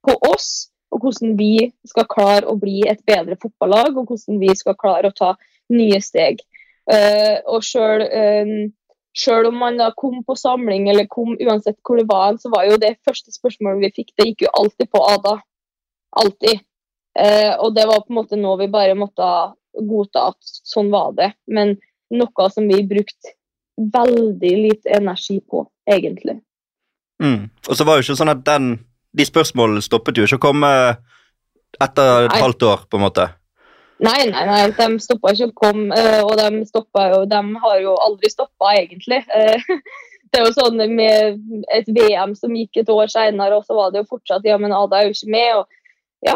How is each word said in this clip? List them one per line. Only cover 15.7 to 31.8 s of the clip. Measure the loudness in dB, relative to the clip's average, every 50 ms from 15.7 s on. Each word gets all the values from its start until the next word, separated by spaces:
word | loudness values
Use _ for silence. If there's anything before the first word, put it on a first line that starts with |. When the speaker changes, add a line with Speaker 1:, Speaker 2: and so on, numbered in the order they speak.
| _ _ _ _ _ _ _ _ -2
Speaker 1:
Alltid. | 0 0 0 0 _ 0 0 0 0 _ _ _ _ _ _ _ _ _ _ _
Eh, | 0 2 4 4 4 2 2 0 -2
og | -2 0 2
det | 2 2 4
var | 2 0 0
på | -2 -6
en | -6
måte | -4 _ -4 -4
noe | -2 -2 0
vi | -2 -2 -2
bare | 0 2 2 2 2
måtte | 0 -4 -6 _ -4 -2 0 0 0 -2 -4 -8 _ _ _ -10
godta | -8 -6 -4 -2 -4 -4 -2 -2 -2 -2 -2
at | -4 _ _ -20 -20 -20
sånn | _ -6 -4 -2 -2 0 0
var | 0 -2 -2 -2 -2
det. | -4 -4 -4 _ _ -6
Men | -2 -2 0 0 -2 -4 _ _ _ _ _ _ -2
noe | -2 -2 -2 _ -2 -2 -2 0
som | -2 0 2
vi | 2 0 0
brukte | 0 -2 -2 -4 -4 -10 _ -20 -20 _ _ _ _ _ _ _ _ _
veldig | -6 -6 -2 0 2 2 4 2 2 0 0 -2 -2 0 0 2 2
lite | 2 0 0 0 _ 0 0
energi | 0 0 -2 -6 -8 -8 -6 -8 -8
på, | _ _ -6 -6 -6 _ _ _ _ 0
egentlig. | 0 0 0 -4 -10 -8 -10 -10 -10 -10 _ _ _ _ _ _ _ _ _ _ _ _ _ _ _ _
Speaker 2:
Mm. | -2 -2 -2 -2 -6 -12 _ _ -8 -6
Og | -2
så | 0 4
var | 4 4 4
jo | 2
ikke | 0 -2
sånn | 0 0 0
at | 0 0 0
den, | 0 0 0 0 -2 -4 -6 -10 _ _ _ _ _
de | -2 -2 -2 2
spørsmålene | 2 0 0 0 2 2 2 2 2 -2 -2
stoppet | -2 -2 -2 -2 -2 0
jo | 0 2
ikke | 2 0 2
å | 2
komme | 0 2 2 2 2 4 4 2 2 0 -4 _ _ _ _ _ _ _ _ _ _ _ _ _ _ -4 _